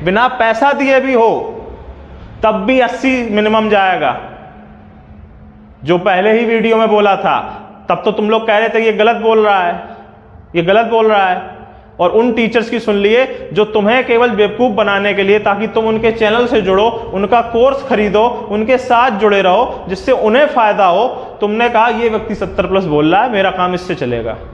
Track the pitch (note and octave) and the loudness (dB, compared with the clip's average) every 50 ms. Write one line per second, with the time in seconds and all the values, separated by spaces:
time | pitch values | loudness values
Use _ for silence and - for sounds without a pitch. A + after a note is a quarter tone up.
0 | D3+ F3 F#3+ G#3+ A#3+ B3+ B3 - A3+ A3+ A3 A3+ C#4 C#4+ C#4 C#4 C#4 C4+ C4+ C4 | -2 0 0 2 0 0 0 0 0 0 2 2 2 0 2 0 0 2 2 2
1 | C4 C4+ C4 A3+ A3+ A3 E3 B2 - - - - - - - - - - - - | 2 2 2 2 4 2 2 0 -4 -8 -12 -14 -14 -16 -18 -18 -18 -20 -20 -20
2 | - - - - - - - - - A3 A3 F#3+ F#3+ A3 C4 C4 B3 A#3 B3+ B3+ | -20 -20 -20 -20 -20 -20 -8 -2 -2 0 0 0 0 0 2 2 2 0 -2 -2
3 | - C4 C4 B3+ A#3+ A3+ G#3 G#3 G#3+ G#3+ G#3+ A3 A3 G#3+ G#3+ G3 F#3+ F#3+ F3+ E3 | -2 -2 0 0 -2 -2 -2 0 0 2 2 0 2 2 2 2 2 2 0 0
4 | D3+ C3 A2+ - - - - - - - - - - - - - - - - - | 0 -2 -2 -4 -10 -16 -18 -18 -20 -20 -20 -20 -20 -20 -20 -20 -20 -20 -20 -20
5 | - - - - - - - - - - - - - - - - - C#3 F3 F3 | -20 -20 -20 -20 -20 -20 -20 -20 -20 -20 -20 -20 -20 -20 -20 -12 -2 0 0 2
6 | F3+ G3+ F#3 F3+ G3 G#3+ A3 A3+ A#3+ A3 A#3 A3+ G#3 A3+ A3+ A3 A3+ G#3+ G#3 G#3 | 2 2 2 2 2 2 2 2 2 0 0 0 2 2 2 2 2 2 2 2
7 | G#3 G3+ F#3+ F#3 F#3+ E3+ C#3+ A2+ - - - - - - - - - - F3 E3+ | 4 2 2 2 0 0 0 0 -4 -6 -14 -16 -18 -20 -20 -20 -4 -4 -4 -2
8 | - A3 G3+ - G#3+ G#3 A3+ A3+ A3+ A3+ G#3 G#3 A3+ A3+ A3+ A3 A3+ A3 G#3 G3 | 0 -2 -2 -2 0 0 0 0 0 2 0 2 0 0 0 0 0 0 2 2
9 | G#3+ A3+ A#3 G3+ G#3+ A3+ A3+ A3 G#3+ G#3+ G3+ F#3+ F3 F3 F3 - - - - - | 2 2 2 2 0 2 2 4 2 2 2 2 0 -2 -4 -6 -10 -16 -18 -20
10 | - - - - - - - - - - - E3+ E3+ F3 G3 A3 A#3 A3 A#3 A3+ | -20 -20 -20 -20 -20 -20 -20 -20 -20 -6 -4 -2 0 4 2 2 2 2 0 2
11 | A3 A3 G#3+ G3+ F#3+ F#3 F3+ F#3 - - - - - - - - - - - - | 2 2 2 2 2 0 -2 -4 -6 -12 -16 -18 -20 -20 -20 -20 -20 -20 -6 -2
12 | E3+ F3 - A3 A#3 B3 A3 B3 A3+ G#3+ - A#3+ G#3+ A3 B3 A3+ - - G#3 G3+ | -2 2 2 2 2 2 0 0 -2 0 0 -2 -2 -2 -4 -4 -2 -2 0 0
13 | G3+ G#3 A3 A#3+ C4 C4 - - - - D3+ F3+ G#3+ G#3+ G#3+ G#3+ G3+ G#3 A#3+ C4 | 2 2 2 2 2 0 -4 -12 -12 -6 -2 -2 -2 0 0 0 2 2 2 0
14 | B3 B3+ A#3 A3+ A#3+ A#3+ G#3+ G3 G#3 G3+ - - B3 B3+ G3+ G#3+ G#3+ G3+ G3+ G3 | 0 2 2 2 2 2 2 2 0 0 2 0 0 0 2 0 0 0 0 0
15 | G3+ G#3 G3 G3 G3 G3 G#3 G#3+ G#3 A3+ G3+ G#3 A3 G#3+ - A3+ A3 A3 A3 A3 | 0 0 0 0 2 2 2 2 2 0 -2 -2 -4 -2 -2 -2 0 0 -2 0
16 | A3+ A3+ A3 A3+ A3 G#3 G#3+ A#3+ B3 A#3 B3+ A3+ F#3+ F#3 F#3 F#3+ G#3+ A#3+ - A3+ | 0 -2 0 0 0 0 2 0 0 0 0 0 2 2 2 2 2 0 0 -4
17 | - - - F#3+ G3+ G3 A#3+ A#3 A#3 A#3 - A3+ B3 C#4 C4+ C4+ - - B3+ G3+ | -10 -8 -4 -4 0 2 2 0 0 0 0 2 2 2 2 -2 -4 -2 0 0
18 | G#3+ G#3 F#3 G#3 A3+ A#3+ A#3+ - - - G3+ G#3+ A3 A3 B3+ B3+ B3+ - A#3+ A#3 | 0 0 2 2 2 2 -2 -4 -8 -6 -4 -4 0 0 0 0 2 0 2 2
19 | A#3+ C4 G#3+ G3 A3 G#3 G3+ G3 F#3 F3+ F3+ G#3+ - - - - - F3 F#3+ F#3 | 2 2 0 2 2 2 2 2 2 2 2 2 0 -2 -4 -12 -10 -10 -10 -6
20 | - C#4 B3+ - - G#3+ G#3+ C4+ D4+ C#4+ C#4+ B3+ A3 G#3 G3+ G3+ G3 F3+ E3+ F#3+ | -2 -2 0 2 2 2 4 4 2 2 2 2 2 2 2 2 2 2 2 2
21 | A#3 C4+ - - - - - - G#3+ G#3 G#3+ A3+ A#3+ A#3+ - G#3+ A3+ B3 A3+ A3 | 0 -2 -4 -8 -14 -16 -8 -6 -4 -4 -2 0 -2 0 2 2 2 2 0 0
22 | A#3 A3+ A3 G#3 A3 - G#3+ - G3 F3+ - - F#3 F3 F#3+ G#3 F#3+ E3 D3+ D3 | -2 -2 -2 -2 -4 -6 -6 -6 -6 -6 -4 -4 -2 0 0 -2 0 0 0 2
23 | D3+ D#3 F3 G3 A#3 B3+ A3+ G3 F#3+ F#3+ F#3 F#3 F3+ F3+ F3+ F3 F3+ - E3+ - | 2 2 2 2 2 0 0 0 0 0 0 -2 -2 -2 -2 -4 -6 -6 -6 -6
24 | C#3+ B2 A#2+ A#2 A2+ A2+ A2 - - - | -4 -4 -4 -4 -6 -8 -10 -10 -14 -18